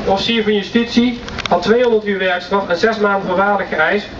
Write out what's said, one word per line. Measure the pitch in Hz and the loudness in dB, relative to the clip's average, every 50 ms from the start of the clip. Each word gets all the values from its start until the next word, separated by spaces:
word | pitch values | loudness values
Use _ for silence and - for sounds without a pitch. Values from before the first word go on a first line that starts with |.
| - | 0
De | - | 0
officier | 190 196 - - 233 226 | 0 0 0 0 0 0
van | 208 208 214 | 2 2 0
justitie | 202 190 - - 233 233 233 - 240 240 247 233 - - - - - - - | 0 -2 0 0 0 0 2 2 2 2 2 -2 -4 -10 -10 -10 -8 -2 0
had | 175 175 | 0 0
tweehonderd | - 202 220 247 254 233 220 214 208 | 2 2 4 4 4 4 2 2 0
uur | 208 196 185 | 0 -2 0
werkstraf | 190 185 180 180 - - 196 202 190 - | 0 -2 -2 -2 -2 -2 -2 -2 0 -2
en | 175 | 0
zes | - 220 220 214 208 | 2 2 0 2 2
maanden | 208 202 202 196 185 | 0 0 0 0 -2
voorwaardelijk | 180 180 185 196 202 202 196 185 - | -2 0 0 2 2 0 0 -2 -4
geëist | - - 156 165 196 208 202 - - | -2 0 0 0 0 -2 -4 -6 -14